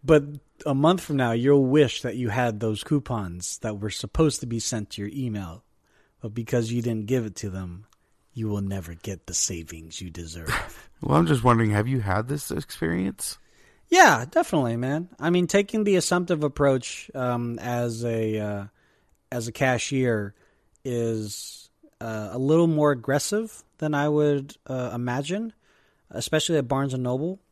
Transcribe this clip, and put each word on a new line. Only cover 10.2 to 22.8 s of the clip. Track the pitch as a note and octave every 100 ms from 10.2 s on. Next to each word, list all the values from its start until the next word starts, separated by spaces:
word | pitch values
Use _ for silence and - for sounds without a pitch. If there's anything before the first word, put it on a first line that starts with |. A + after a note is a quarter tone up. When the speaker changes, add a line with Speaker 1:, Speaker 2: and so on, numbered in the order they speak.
| D#2+ E2 D#2 - - - -
Speaker 2:
<laughs> | _
Well, | B2 D3
I'm | E3+
just | C#3
wondering, | A#2+ A#2 A2+
have | G#2 A2
you | C3
had | G2+ F#2+ A#2
this | D3 -
experience? | D#3 - - E3 E3+ F#3+ G3 - - _ _ _ _ _
Speaker 1:
Yeah, | F4 D4+ C3+
definitely, | B2+ - F3 E3 B2 A#2
man. | B2+ D3 F3+ -
I | D3+
mean, | F3+ F3
taking | G3 G3+ A3
the | G#3 F#3
assumptive | - F3+ F3 E3+
approach, | D3 C#3 C#3+ C3 - - -
um, | C3+ B2+ B2 A#2+ A#2+
as | A#2+ A#2+ A#2+ A2+
a, | A#2+ A2+ A2 G#2+
uh, | G#2 G2+ G2+ _ _ _ _ _ _
as | B2 A2+
a |
cashier | - C3 B2 - C3 B2+ A2 G2+ - _ _ _ _ C3+
is, | A#2+ A2+ A2+ G#2+ - - - - _ _ _
uh, | A#2 A2 G#2+
a | A#2+
little | C3+ D#3+ E3+
more | D3+